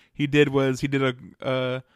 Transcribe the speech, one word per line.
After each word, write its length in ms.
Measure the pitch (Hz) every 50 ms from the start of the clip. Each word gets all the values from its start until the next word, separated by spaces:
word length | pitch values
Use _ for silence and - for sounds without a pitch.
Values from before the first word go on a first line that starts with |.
| _ _
he 140 | _ - 147
did 220 | 139 143 147 147 139
was 300 | 135 139 135 135 131 123
he 60 | 147 139
did 140 | 139 135
a, 120 | 135 131 123 123 - 87 - - -
uh, 340 | 131 131 131 127 127 127 131 - _ _